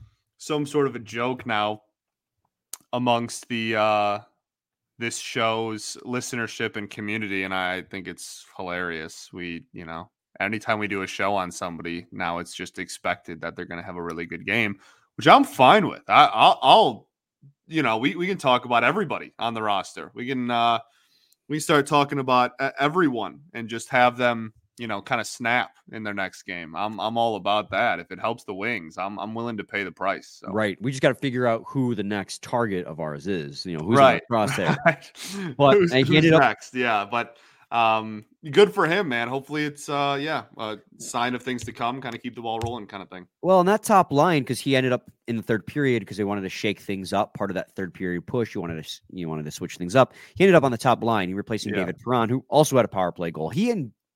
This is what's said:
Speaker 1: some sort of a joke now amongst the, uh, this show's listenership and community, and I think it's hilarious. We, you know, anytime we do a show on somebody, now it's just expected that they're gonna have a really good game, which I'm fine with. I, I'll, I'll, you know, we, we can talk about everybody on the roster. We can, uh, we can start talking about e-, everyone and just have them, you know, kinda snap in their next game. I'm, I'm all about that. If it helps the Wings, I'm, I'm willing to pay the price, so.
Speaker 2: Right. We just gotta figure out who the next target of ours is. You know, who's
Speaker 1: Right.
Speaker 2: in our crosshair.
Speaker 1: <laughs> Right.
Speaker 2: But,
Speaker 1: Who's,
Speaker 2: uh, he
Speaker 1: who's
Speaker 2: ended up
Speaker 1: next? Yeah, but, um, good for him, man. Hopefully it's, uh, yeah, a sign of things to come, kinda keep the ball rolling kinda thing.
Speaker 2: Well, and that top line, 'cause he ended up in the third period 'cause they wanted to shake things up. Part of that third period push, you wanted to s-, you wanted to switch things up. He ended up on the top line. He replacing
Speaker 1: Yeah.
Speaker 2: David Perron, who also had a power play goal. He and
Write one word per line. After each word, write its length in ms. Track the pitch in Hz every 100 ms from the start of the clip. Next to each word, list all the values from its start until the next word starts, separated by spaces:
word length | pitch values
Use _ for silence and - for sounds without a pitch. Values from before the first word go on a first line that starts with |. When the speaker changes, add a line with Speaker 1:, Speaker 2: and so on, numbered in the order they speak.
| - _ _ _
Speaker 1:
some 280 | - 151 147
sort 200 | 147 139
of 100 | 117
a 20 |
joke 480 | 104 113 120 127 123
now 360 | 107 104 107 _ _ _ _ _ _ _ _ _ - _
amongst 560 | 123 123 117 117 - -
the, 280 | 117 113 110
uh, 420 | 107 107 104 104 - _ _ _ _ _ _ -
this 200 | 117 -
show's 800 | - 127 113 113 113 110 - -
listenership 720 | - 123 120 123 110 - 113 107
and 120 | 101
community, 560 | - 104 110 107 95
and 100 | 95
I 280 | 95 90 92
think 260 | 82 98 92
it's 380 | 87 - - - -
hilarious. 720 | 92 87 87 82 80 - -
We, 340 | 95 87 85 -
you 120 | -
know, 260 | 82 82 95 _ _ -
anytime 380 | 98 110 - 107
we 100 | 104
do 140 | 98
a 40 | 95
show 280 | - 98 101
on 140 | 90
somebody, 560 | 87 92 82 85 85 87
now 280 | 95 87 85
it's 160 | 85
just 240 | - 90 -
expected 640 | 90 - 90 87 - 82
that 140 | 82 82
they're 100 | 87
gonna 160 | 87
have 140 | 92 90
a 60 |
really 220 | 85 82
good 220 | 87 85 98
game, 320 | 110 107 101 _ _ _ -
which 100 | 127
I'm 160 | 233
fine 420 | 269 - 131 202 151
with. 160 | 67 -
I, 220 | 110 147
I'll, 260 | 104 156 -
I'll, 460 | 127 190 180 104 - _ _ _ 139 _ _
you 160 | 160
know, 160 | 127 110
we, 160 | 139
we 120 | 175 185
can 120 | 190
talk 260 | 135 123
about 200 | 120 120
everybody 500 | 120 185 165 98 69 -
on 140 | 113
the 100 | 113
roster. 480 | 107 98 92 - 76
We 120 | 113 123
can, 240 | 131 120
uh, 280 | 120 117 117 - _ _ _ _ _ -
we 100 | 151
can 40 |
start 240 | 147 151 139
talking 320 | 151 139 143
about 340 | 131 127 123 -
e-, 80 | 135 -
everyone 640 | 139 175 160 120 95 143 147
and 140 | 117 113
just 200 | 113 -
have 260 | 131 123 120
them, 360 | 120 117 110 - _ -
you 80 | 117
know, 140 | 101
kinda 240 | - 120
snap 460 | 107 - 117 120 101 _ _
in 100 | 113
their 100 | 107
next 300 | 101 92 -
game. 340 | - 90 82 82
I'm, 240 | 107 107
I'm 160 | 104 117
all 200 | 117 104
about 340 | 98 104 98
that. 280 | 95 117 87
If 120 | 87
it 80 | 90
helps 240 | 110 117
the 100 | -
Wings, 440 | 95 107 113 80 90
I'm, 200 | 95 101
I'm 160 | 104
willing 220 | 113 117 110
to 80 |
pay 200 | 92 101
the 80 | 92
price, 480 | 78 95 90 - -
so. 120 | -
Speaker 2:
Right. 240 | 101 107 -
We 80 | 117
just 120 | 135
gotta 120 | 143
figure 320 | 123 139 123 123
out 160 | 113 -
who 280 | 139 123
the 100 | 107
next 380 | 101 104 95 -
target 420 | - 120 117 92 -
of 140 | 80
ours 260 | 78 73 80
is. 380 | 92 71 71
You 140 | 92 80
know, 60 |
who's 120 | 82 131
Speaker 1:
Right. 260 | 135 110 -
Speaker 2:
in 80 | 117
our 100 | 101
crosshair. 300 | - 87 143
Speaker 1:
<laughs> 40 |
Right. 680 | 165 156 - - 180 196 180 135
Speaker 2:
But, 200 | 139 202
Speaker 1:
Who's, 140 | 175
Speaker 2:
uh, 40 | 131
he 60 |
Speaker 1:
who's 140 | 131 156
Speaker 2:
ended 180 | 160
up 80 | 156
Speaker 1:
next? 320 | 127 104 -
Yeah, 320 | 127 123 107 101
but, 280 | 117 117 - _ _ _
um, 520 | 117 113 110 110 107 - _ 156
good 200 | 143 208
for 140 | 202 160
him, 220 | 180 180
man. 180 | 120 117
Hopefully 380 | 135 135 151
it's, 240 | 151 147 -
uh, 280 | 143 143 139
yeah, 240 | 151 143 107 -
a 220 | 110 104 _ -
sign 360 | - 123 123
of 80 | 123
things 220 | 131 123
to 80 | 117
come, 280 | 117 120 135
kinda 160 | 127 117
keep 180 | 123 117
the 60 |
ball 180 | 117 113
rolling 260 | 117 120 101
kinda 200 | 101 87
thing. 200 | 92 90 _
Speaker 2:
Well, 160 | 170 185
and 80 | 180
that 140 | 214
top 300 | - 202 170
line, 320 | 139 170 156
'cause 160 | 127 123
he 160 | 139 135
ended 160 | 131
up 180 | 120 - _ -
in 100 | 113
the 60 |
third 240 | 95 110 -
period 400 | 147 139 117 95
'cause 100 | 101
they 60 |
wanted 200 | 101 101
to 60 | 95
shake 300 | - 107 98
things 340 | - 98 92
up. 220 | 98 104
Part 160 | - 98
of 40 |
that 200 | 92 -
third 180 | - 92
period 320 | - 92 87
push, 300 | - 123 110
you 60 | 104
wanted 140 | 82
to 60 | 80
s-, 200 | 78 - _
you 180 | - 82
wanted 180 | 78 76
to 40 |
switch 280 | - 87 -
things 180 | 87 120
up. 180 | 123 - - -
He 80 |
ended 100 | 190
up 80 | 170
on 80 | 139
the 80 | 117
top 240 | 135 110
line. 260 | 113 110 90
He 60 |
replacing 380 | 98 - 110 113
Speaker 1:
Yeah. 80 | 104
Speaker 2:
David 180 | 90 90
Perron, 300 | 117 123 110
who 160 | 131 -
also 280 | 143 156 131
had 80 |
a 40 | 104
power 220 | 98 90
play 220 | 85 85
goal. 160 | 78 80
He 240 | 139 240
and 180 | 226 123 - _